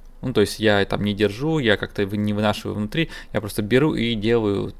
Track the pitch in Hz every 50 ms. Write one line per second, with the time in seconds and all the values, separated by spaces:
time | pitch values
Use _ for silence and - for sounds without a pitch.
0 | - - - - - 131 117 113 101 - - - 107 107 104 101 98 - 101 95
1 | 98 104 101 98 107 101 101 113 143 160 160 156 127 110 101 - - - - -
2 | 101 98 107 104 104 104 104 101 107 104 107 - - 104 98 104 104 104 - 160
3 | 160 - - - - - - 110 107 101 - - 104 104 120 131 151 156 - 113
4 | 113 117 117 107 98 113 120 117 110 104 101 101 101 101 -